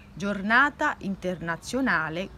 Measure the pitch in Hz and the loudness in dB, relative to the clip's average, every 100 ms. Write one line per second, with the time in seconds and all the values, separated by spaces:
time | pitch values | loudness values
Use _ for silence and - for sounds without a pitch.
0 | - - 196 196 190 233 285 285 302 - | -18 -6 -4 -2 4 6 4 2 -2 0
1 | - 190 185 180 165 165 - 247 262 175 | -4 -4 -4 -4 -4 -6 -4 -2 2 2
2 | 156 160 196 | 0 -4 -6